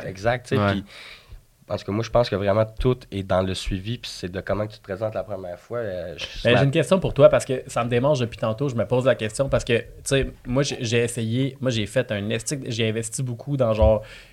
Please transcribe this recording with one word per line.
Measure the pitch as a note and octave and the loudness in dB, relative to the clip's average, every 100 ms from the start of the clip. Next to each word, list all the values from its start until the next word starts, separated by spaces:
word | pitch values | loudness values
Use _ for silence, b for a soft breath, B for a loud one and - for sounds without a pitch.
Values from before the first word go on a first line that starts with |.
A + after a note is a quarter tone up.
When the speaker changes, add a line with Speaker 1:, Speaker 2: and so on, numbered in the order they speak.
| - | 6
Speaker 1:
exact, | F#2 G#2 B2 - | -4 -2 -2 0
tu | - | 2
sais, | |
Speaker 2:
Ouais. | G2+ | 2
Speaker 1:
puis | G2 G2 b b b b b _ _ - | 2 -4 b b b b b _ _ -8
en | G2 | -8
tout | - | -2
cas, | |
moi, | G2+ | -2
je | A#2 | 2
pense | A#2+ A#2+ | 2 2
que | G2 | 2
vraiment | G2+ G#2 A2 - | 2 2 2 0
tout | B2+ B2+ - | 0 0 -2
est | G2 | -8
dans | F#2+ F#2 | 0 2
le | F#2+ | 2
suivi, | F#2 - G2 G2 A#2+ | -2 -4 -6 -6 -10
puis | - | -10
c'est | - F#2 | -10 -8
de | F#2 | -8
comment | - G2+ G#2+ | -4 -4 -4
tu | A2 | -8
te | |
présentes | - F#2 A2 G#2 | -10 -6 -4 -4
la | |
première | F#2 G2 F2+ F2 | -8 -8 -10 -14
fois, | - A#2 | -10 -8
euh, | A2 F2+ F2 D2 | -6 -6 -8 -10
je | - - | -12 -4
Speaker 3:
Ben, | A#2 | 2
Speaker 1:
la | A#2+ | 4
Speaker 3:
j'ai | C#3 | 4
une | |
question | D3 D3 F#3+ | 2 2 2
pour | C3+ | 2
toi, | - D3 | 6 8
parce | C#3 - | 8 0
que | B2+ - | -4 -4
ça | - A#2+ | -4 0
me | |
démange | A#2+ C#3 D3 | 2 2 2
depuis | A#2 - | 0 -2
tantôt, | A2+ A2 C#3+ | -2 -2 -2
je | A#2 | 0
me | G#2 | 0
pose | B2+ B2+ | 2 2
la | A#2 | 2
question, | G#2+ - C3+ | 0 -2 0
parce | A#2+ | 0
que, | - A#2 | 2 0
tu | - - | 0 -12
sais, | - C3+ B2 - B2+ | -2 0 0 -6 -4
moi, | B2 | 0
j'ai, | C#3+ C3 | 0 -2
j'ai | B2 A#2 | 0 2
essayé, | A#2+ B2 A2+ A#2 C3+ - | 0 -2 -2 0 -2 -2
moi, | C3 | -2
j'ai | A2+ G2+ | 0 0
fait | C3 B2 | 0 0
un | G#2 G#2 | -2 -2
esti-, | A2+ - C#3+ C3 | -4 -4 -6 -4
j'ai | A2+ A2 | -2 0
investi | A2 A2+ - | 0 -4 -4
beaucoup | B2+ A#2 - C#3+ | -6 -6 -4 0
dans, | A#2+ | 2
genre, | G#2+ A2 G#2+ B B B | 4 4 4 B B B